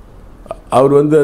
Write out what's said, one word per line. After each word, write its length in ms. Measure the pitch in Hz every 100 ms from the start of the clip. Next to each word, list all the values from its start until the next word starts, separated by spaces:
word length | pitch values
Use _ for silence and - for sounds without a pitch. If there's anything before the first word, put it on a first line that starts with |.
| - - - - - - - 120
அவர் 160 | 139 143
வந்து 160 | 147 151